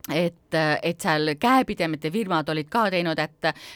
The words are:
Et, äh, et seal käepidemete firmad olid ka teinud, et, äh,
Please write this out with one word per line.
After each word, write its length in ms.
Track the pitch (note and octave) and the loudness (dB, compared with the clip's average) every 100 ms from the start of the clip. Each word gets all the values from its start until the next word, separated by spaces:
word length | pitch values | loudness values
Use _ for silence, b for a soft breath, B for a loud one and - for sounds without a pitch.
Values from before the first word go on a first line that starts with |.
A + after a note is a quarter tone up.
| - | -4
Et, 440 | D#3 E3+ E3+ _ | 0 0 -4 _
äh, 260 | D#3+ D#3 D3 | 0 2 0
et 180 | E3 E3+ | -2 -2
seal 340 | F#3+ D3+ D#3 | 0 2 0
käepidemete 760 | D3 A#3+ C4 B3+ G3+ E3 D3+ D#3 | 0 4 4 2 -2 -2 -2 -4
firmad 380 | G#3 F#3+ E3 D#3 | -4 0 -2 0
olid 200 | D#3 D3+ | -4 -2
ka 200 | A#3 G#3 | 0 2
teinud, 300 | F#3 E3+ D#3+ | 2 0 -2
et, 240 | D#3 - | -4 -2
äh, 100 | D#3+ B B | -2 B B